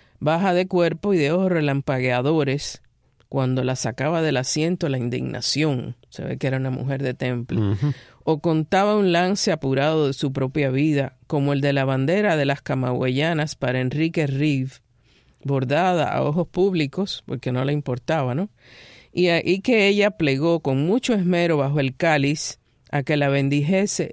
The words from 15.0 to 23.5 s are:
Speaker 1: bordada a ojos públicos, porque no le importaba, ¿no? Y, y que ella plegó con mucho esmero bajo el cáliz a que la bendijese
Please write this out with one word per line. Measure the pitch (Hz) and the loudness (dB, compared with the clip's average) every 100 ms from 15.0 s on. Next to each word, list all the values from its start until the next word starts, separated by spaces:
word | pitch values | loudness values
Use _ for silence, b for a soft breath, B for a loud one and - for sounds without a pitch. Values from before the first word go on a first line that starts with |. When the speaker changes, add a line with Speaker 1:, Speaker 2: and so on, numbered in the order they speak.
| b b b b | b b b b
Speaker 1:
bordada | 135 139 127 143 185 175 131 | -4 -2 2 2 2 2 0
a | 107 | 0
ojos | 135 156 165 | 0 0 -2
públicos, | - 196 180 139 - 110 - - | 0 2 2 -2 -2 -6 -6 -8
porque | 131 135 | -8 -4
no | 123 | -2
le | 135 | 0
importaba, | 147 139 123 - 156 131 | -2 -2 -4 -2 0 0
¿no? | 127 202 B B B B B B | -2 -4 B B B B B B
Y, | - 180 | 0 2
y | 170 - 196 | 2 2 0
que | 226 226 202 | 2 4 4
ella | 202 202 | 4 2
plegó | 202 151 135 165 170 | 2 0 2 2 0
con | 147 135 156 | 0 0 2
mucho | 240 - | 0 0
esmero | 214 175 175 170 156 | 0 2 2 2 2
bajo | 135 147 | 0 0
el | 135 - | -2 0
cáliz | 170 151 139 151 - - _ _ _ | 2 2 2 -2 -6 -12 _ _ _
a | 143 | -4
que | 135 151 | 0 0
la | 143 | 2
bendijese | 139 139 | 2 2